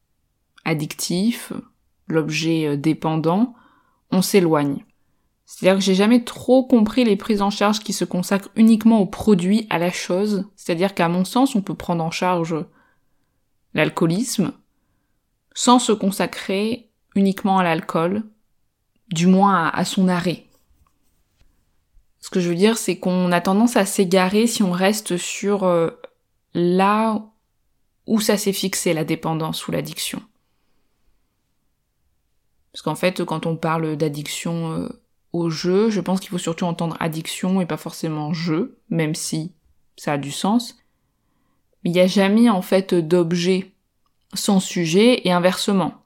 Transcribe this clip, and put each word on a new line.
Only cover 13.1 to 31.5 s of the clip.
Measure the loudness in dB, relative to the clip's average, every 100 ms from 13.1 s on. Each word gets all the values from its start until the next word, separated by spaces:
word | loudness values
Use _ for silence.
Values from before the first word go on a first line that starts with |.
| _ _ _ _ _ _
l'alcoolisme | -2 -2 0 0 0 -2 -2 -2 -4 _ _ _ _ _ _ _ _ _
sans | -2 4 4
se | 4
consacrer | 0 0 -2 -4 -6 -6 -4 -4 -6 _ _ _ 0
uniquement | 0 0 0 2
à |
l'alcool, | 2 -2 -2 -2 -2 -2 -8 _ _ _ _ _ _ _ -8
du | 0 4
moins | 6 6 4 0
à, | -2
à |
son | -2 0 2
arrêt. | 2 -2 -6 _ _ _ _ _ _ _ _ _ _ _ _ _ _ _ _ _ _
Ce | -6
que | -2
je | -2
veux | 2
dire, | 2 2
c'est | -4 -4
qu'on | 0 0 2
a | 0
tendance | 2 2 4 2
à | 0
s'égarer | 0 2 2 2 2 2
si | 2
on | 0
reste | 2 0 0 -4 -6
sur, | -6 -6 -2 0 2
euh, | 2 0 -4 -20 _ _ _ _
là | -2 0 2 2 2 0 -2 -8 _ _ _ _ _ _ _ -4
où | -2
ça | 2 0
s'est | 0
fixé, | -2 -4 -2 -2
la | -2
dépendance | -2 -4 -4 -4 -6 -8 -6
ou |
l'addiction. | -6 -6 -8 -10 -10 -14 _ _ _ _ _ _ _ _ _ _ _ _